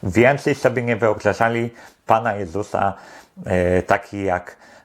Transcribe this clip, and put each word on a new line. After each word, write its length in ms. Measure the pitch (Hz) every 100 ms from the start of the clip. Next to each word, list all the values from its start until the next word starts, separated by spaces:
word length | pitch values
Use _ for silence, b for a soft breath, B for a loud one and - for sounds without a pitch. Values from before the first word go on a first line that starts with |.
więcej 520 | 98 101 120 139 147 143
sobie 280 | 127 117
nie 120 | 120 110
wyobrażali 760 | 110 104 107 95 117 117 117 B B B -
Pana 300 | 113 117 101
Jezusa, 580 | 92 90 104 101 98 95 B B B - -
e, 360 | 92 90 90
taki, 420 | 87 101 - 101
jak 320 | 98 90 - - B B